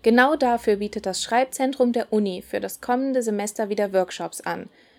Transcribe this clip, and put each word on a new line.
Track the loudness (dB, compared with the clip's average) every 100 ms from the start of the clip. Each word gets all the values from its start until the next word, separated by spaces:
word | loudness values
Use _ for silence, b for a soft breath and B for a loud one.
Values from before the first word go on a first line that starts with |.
Genau | 6 6 6 4
dafür | 2 2 0 0
bietet | -2 -4
das | -6 -6
Schreibzentrum | 0 0 0 0 -2 2 2
der | 2 0
Uni | 0 0 -4
für | -8 -6
das | -6 -8
kommende | -4 -2 0 -2
Semester | -2 -2 -4 -6 -4
wieder | -2 2
Workshops | 2 0 -6 -10 -8
an. | -8 -8 -10 b b